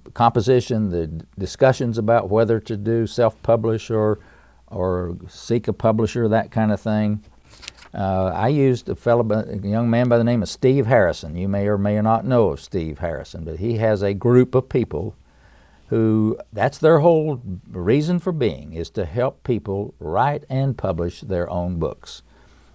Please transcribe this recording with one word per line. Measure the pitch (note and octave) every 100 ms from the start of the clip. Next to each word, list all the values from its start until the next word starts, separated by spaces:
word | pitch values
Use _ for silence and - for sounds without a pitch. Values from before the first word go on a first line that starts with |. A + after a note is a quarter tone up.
| -
composition, | - A#2 A#2+ G#2 B2+ - A2+ G#2
the | F2 D#2+
d-, | D#2+ - -
discussions | F#2+ - C3 B2+ A#2+ A2+
about | A2 A#2 F#2+
whether | G#2+ A2+ A2+
to | - G#2+
do | G#2 A#2 A2
self-publish | - A2+ - - A#2 A2+ A2 -
or, | A2 G#2+ G#2 - - _ _ _
or | F#2 F#2 F2+ F2 F2 F2
seek | - - A#2 A2
a |
publisher, | G2+ A2+ A2 G#2+ B2 A2
that | A2 -
kind | A2+ G#2+
of | G2+
thing. | A2+ G#2+ G#2+ G#2+ - - _ - - - -
Uh, | - F#2+ F#2 F#2
I | E2+ A2+
used | D3 C3+ B2 -
a | F2+
fellow | A#2+ A#2+
by, | A2 A2
a | - G#2
young | F#2+ A2 A#2
man | A#2 B2
by | A#2
the |
name | A#2 A#2+
of | F#2
Steve | - C3 C#3 A#2
Harrison. | B2 F2+ D#2 D#2+ E2+
You | G2
may | G2+ G2+
or | G2+
may | G2+ G#2
not | A2 A2+
know | C3 B2 G2
of | C#2
Steve | - F#2+ D#2+ C#2+
Harrison, | E2+ D2+ - F2
but | D#2+ D#2+
he | G#2+ A2+
has | A2 G#2
a | G2+
group | G2+ A#2 B2 B2+ B2+
of | -
people | C#3 A2+ D2+ G2+ - _ _ _ _ _ _ -
who, | A#2 A2 A2 G#2+ - -
that's | G#2 B2 -
their | D#3 D#3+
whole | E3+ D#3+ D#3 B2+ A#2+ F#2 -
reason | F#2 F2 C#3 D3+ F3
for | F#3
being, | D#3+ A2+ C2+ D2+
is | D#2+ E2+
to | - E2+
help | G#2+ C3 -
people | - A2+ G#2 G2 A2+ -
write | - F#2+ C3+ D3 C#3+
and | C3+ C#3 A2+
publish | G2 E2 F2 -
their | B2 F2+ F2
own | F2 F2+ E2+
books. | D2+ - - - - _ - - _